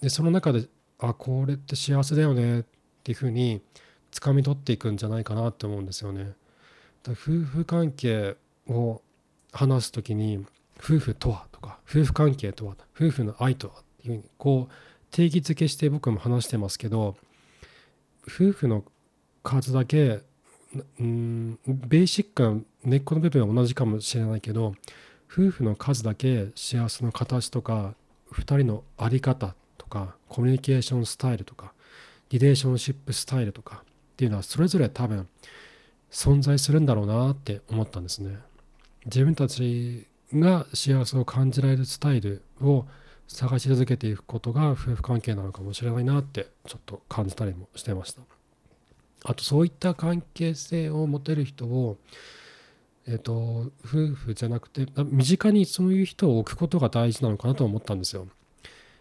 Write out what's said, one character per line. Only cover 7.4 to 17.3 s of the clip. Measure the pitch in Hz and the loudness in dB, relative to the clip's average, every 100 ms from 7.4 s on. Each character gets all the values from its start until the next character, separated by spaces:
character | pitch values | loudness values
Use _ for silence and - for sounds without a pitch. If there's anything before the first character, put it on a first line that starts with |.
| 151 | -2
婦 | 143 165 | -4 -2
関 | 170 165 | 0 0
係 | 139 123 110 101 - _ _ - | 0 -2 0 -2 -6 _ _ -4
を | 117 117 113 - _ _ _ _ | -2 -2 -4 -12 _ _ _ _
話 | - 135 131 113 | 0 2 2 0
す | |
と | - | -6
き | 104 107 | -4 -2
に、 | 110 101 101 _ _ - | -2 -4 -8 _ _ -10
夫 | - 156 | 0 0
婦 | 131 - | 0 -2
と | - | -4
は | 101 - | -4 -8
と | - | -18
か、 | - - - | -18 -18 -2
夫 | 147 147 | 2 2
婦 | |
関 | - 151 135 | 4 2 2
係 | 101 | -4
と | - 107 | -8 -10
は、 | 98 _ - | -12 _ -2
夫 | 160 | 0
婦 | 139 | 2
の | 110 104 | -2 -2
愛 | 127 131 | -2 -2
と | 101 | -6
は | - | -14
っ | - _ | -20 _
て | 120 | -10
い | |
う | 117 | -10
ふ | |
う | |
に | - - | -12 -4
こ | 143 131 127 | 2 2 0
う | - - _ _ | -10 -20 _ _
定 | - 175 | 2 2
義 | 165 | 2
づ | 143 156 | 0 0
け | 156 | 0
し | - | 0
て | 151 | 0
僕 | 143 - | 0 0
も | 104 | -2
話 | 120 123 117 | 0 0 0
し | |
て | 113 | -2
ま | 98 | -4
す | - | -6
け | 110 | -4
ど、 | 110 104 98 _ | -2 -2 -4 _